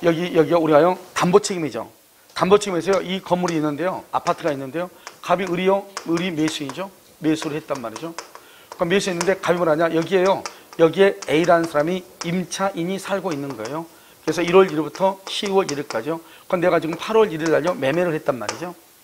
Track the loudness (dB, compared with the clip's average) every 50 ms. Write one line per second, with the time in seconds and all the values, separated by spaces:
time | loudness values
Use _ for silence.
0 | 0 0 0 0 -2 0 2 2 2 4 4 2 4 6 6 6 6 6 2 0
1 | -6 -10 -4 -2 2 4 4 4 4 2 -6 -4 -6 -6 -8 -8 -10 -12 -16 _
2 | _ _ _ _ _ _ -4 -2 2 4 4 4 4 2 -4 -4 0 0 0 0
3 | 0 -4 -6 -6 -2 -2 -2 0 0 0 -2 -2 -2 -2 -4 -4 -4 -6 -6 -8
4 | -8 -6 -6 -4 -2 -2 -2 -2 -2 -4 -4 -4 -6 -8 -8 -8 -8 -8 -12 -18
5 | -20 -20 -20 -10 -2 -2 0 0 0 -2 -2 0 2 2 2 0 0 -6 -14 -10
6 | -4 -2 -2 -2 -2 -2 -2 -2 -2 -2 -2 -4 -8 -10 -8 -10 -12 -12 -14 -20
7 | _ _ -12 -4 -2 -2 -2 -2 -2 -6 -8 -8 -6 -8 -8 -8 -8 -10 -10 -10
8 | -12 -12 -12 -12 -16 -18 -18 -20 -20 -20 -20 -20 -20 -14 -6 -4 -2 0 0 0
9 | 0 0 -4 -2 0 0 0 0 2 0 0 2 2 2 2 2 2 2 2 0
10 | 0 2 2 2 4 4 2 0 -2 -8 -14 -16 -20 -8 0 4 4 4 6 6
11 | 4 4 4 0 -4 0 2 2 4 6 4 4 4 2 0 0 0 0 -2 -4
12 | -6 -12 -16 -10 -6 -4 -2 -2 -4 -4 -4 -4 -4 -4 -2 -4 -4 -4 -4 -6
13 | -6 -4 -4 -4 -4 -4 -4 -4 -6 -8 -8 -8 -8 -8 -8 -8 -10 -12 -16 -20
14 | -20 -20 -20 -10 -6 -4 -2 -2 0 4 6 6 6 6 4 -2 -4 -4 -4 0
15 | 0 0 0 -2 -8 -10 -8 -6 -4 0 0 0 0 0 -2 -6 -6 -6 -6 -6
16 | -4 -4 -6 -6 -8 -16 -20 -18 -8 -4 -2 0 2 2 2 2 0 -2 -6 -6
17 | -4 2 4 4 4 4 2 -2 -2 0 0 2 2 0 -2 -2 -2 0 0 0
18 | 0 0 -2 -4 -2 -4 -4 -4 -4 -8 -8 -8 -10 -10 -12 -14 -20 _ _ _